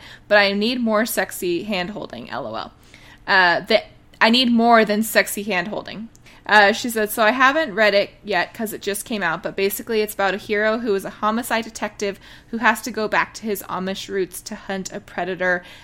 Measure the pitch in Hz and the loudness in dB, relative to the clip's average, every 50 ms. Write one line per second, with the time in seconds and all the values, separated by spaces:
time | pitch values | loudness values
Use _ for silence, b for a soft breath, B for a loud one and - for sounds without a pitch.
0 | B B B B B - 208 208 202 196 196 202 208 233 254 262 240 220 214 208 | B B B B B 2 4 4 4 4 2 0 0 0 0 0 0 0 2 2
1 | 226 226 - - 190 - - - - 175 175 170 - 208 214 180 180 180 208 226 | 0 0 -2 -2 -4 -4 -4 -6 -4 -4 -4 -4 -4 -4 -4 -4 -4 -6 -8 -10
2 | - - - 226 240 - - 120 - 110 110 110 - - - _ B B B B | -12 -12 -12 -14 -14 -10 -10 -10 -8 -8 -8 -10 -10 -12 -14 _ B B B B
3 | B B B B B - 196 190 185 175 170 143 180 - 226 208 - - - - | B B B B B 2 4 4 6 4 4 2 2 2 2 2 2 -2 -16 -20
4 | _ _ - - - 226 226 247 262 240 240 226 226 233 233 226 220 208 208 208 | _ _ -2 2 4 4 4 4 4 4 4 4 6 6 6 6 6 4 2 0
5 | 220 - - 220 196 - - 220 202 208 196 180 175 214 208 - - - - - | -2 0 2 2 2 2 0 -8 -6 -4 -4 -4 -4 -4 -6 -10 -10 -10 -12 -14
6 | 226 226 - - B B B B B - 196 214 208 294 262 - - 247 220 220 | -14 -16 -18 -20 B B B B B 4 6 6 8 6 4 2 -2 -4 -2 -2
7 | 214 208 - - 226 214 240 262 262 262 277 320 320 277 185 202 220 208 196 202 | -2 -2 0 2 2 2 4 4 4 4 4 2 0 -2 0 2 2 4 4 2
8 | 196 - - - - 208 190 175 170 - - - 233 208 220 135 - - 196 202 | 0 0 -4 -12 -8 -4 -2 -2 -2 -2 -4 -6 -6 -6 -6 -6 -6 -6 -6 -6
9 | - - 247 208 190 170 160 175 - 175 151 - - 196 208 - 233 - 233 214 | -6 -6 -6 -4 -2 -2 -2 -4 -6 -6 -4 -2 -2 -2 -2 -4 -6 -4 -2 -2
10 | 214 208 - - 196 196 180 208 - - 214 208 214 220 220 220 226 247 196 196 | -2 -2 -2 -2 -2 0 -2 -2 -4 -2 -2 0 2 2 0 0 -2 -2 -2 -2
11 | 190 180 - - - 208 220 226 254 - 262 226 226 226 - - - 214 - - | -4 -6 -8 -4 -2 -2 -2 -2 -2 -2 -2 -4 -4 -6 -10 -8 -10 -10 -8 -6
12 | 214 202 196 - B B B B B B - 226 226 220 226 226 - 254 208 220 | -6 -6 -6 -8 B B B B B B -6 0 2 2 2 0 -2 -8 -4 -4
13 | 220 208 - 175 160 - - - - 220 208 190 - - 190 185 185 190 196 202 | -4 0 0 0 0 -2 -4 -10 -8 -6 -6 -6 -6 -8 -6 -6 -6 -6 -6 -8
14 | - - 196 196 185 165 - - - - 214 202 - - 196 190 185 - - 160 | -8 -6 -4 -4 -4 -4 -6 -12 -14 -14 -14 -12 -10 -8 -8 -8 -8 -8 -10 -12
15 | - - - - 175 180 190 165 185 185 180 175 175 B B B | -14 -12 -8 -6 -6 -4 -4 -2 -2 0 -2 -2 -4 B B B